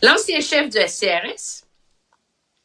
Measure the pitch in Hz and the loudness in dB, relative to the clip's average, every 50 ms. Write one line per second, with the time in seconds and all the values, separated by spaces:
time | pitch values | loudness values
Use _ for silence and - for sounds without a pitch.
0 | - 247 320 427 427 - 330 302 294 - 311 294 302 262 208 214 185 170 - - | 4 4 4 4 2 0 -2 -2 -2 0 0 0 0 0 0 0 0 0 -2 -2
1 | 208 185 175 170 196 247 453 - - - - - _ _ _ _ _ _ _ _ | -2 0 0 -2 -4 -6 -12 -12 -12 -14 -14 -14 _ _ _ _ _ _ _ _
2 | _ _ _ _ _ _ _ _ _ _ _ _ | _ _ _ _ _ _ _ _ _ _ _ _